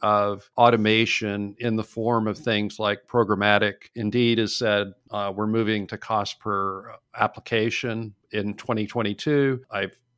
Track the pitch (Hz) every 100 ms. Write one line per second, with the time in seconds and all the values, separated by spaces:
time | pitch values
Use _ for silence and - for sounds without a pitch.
0 | 107 104 104 98 - - 120 117 107 110
1 | 113 - 110 101 101 101 120 110 107 -
2 | 113 117 110 101 - 107 104 - 107 101
3 | _ 120 104 101 101 104 104 101 - -
4 | 107 120 120 113 107 - 117 104 101 95
5 | _ 104 101 98 107 110 107 110 98 104
6 | - 110 101 - 107 101 98 95 110 110
7 | _ 117 110 - - 117 110 - 123 113
8 | 113 104 _ 107 101 101 - 113 107 120
9 | 104 104 - 147 139 127 - 101 95 -
10 | _